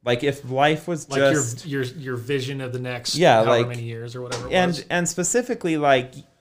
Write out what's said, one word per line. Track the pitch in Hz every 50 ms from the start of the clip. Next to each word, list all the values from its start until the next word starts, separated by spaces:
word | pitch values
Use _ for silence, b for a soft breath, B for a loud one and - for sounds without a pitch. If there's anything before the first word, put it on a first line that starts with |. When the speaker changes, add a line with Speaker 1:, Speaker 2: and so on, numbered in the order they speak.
| _
Speaker 1:
Like, | 123 123 123 -
if | 143 135 - - 127
life | 131 131 143 151 160 151 -
was | - 175 151 - -
Speaker 2:
Like | 139 139
your, | 139 139 139
Speaker 1:
just | 151 131 117 120 - -
Speaker 2:
your, | 160 139 139 127
your | 120 127 165 135 131 127
vision | 120 110 127 143 135 120 131 143 135
of | 135 123 123
the | 127
next | 123 127 123 120 120 - -
Speaker 1:
Yeah, | 143 180 160 123 113 113
Speaker 2:
however | 117 120 117 117
Speaker 1:
like, | 120
Speaker 2:
many | 120 120 117
years | 117 117 113 117 120 117
or | 127
whatever | 123 120 123 120 123
it | 127 135
Speaker 1:
and, | 185 180 180
Speaker 2:
was. | 170 139 - -
Speaker 1:
and | 156 175 175 170
specifically, | - - 175 - - 240 240 247 240 - - 175 160
like, | 151 147 143 135 131 123 127 - - - _ _ _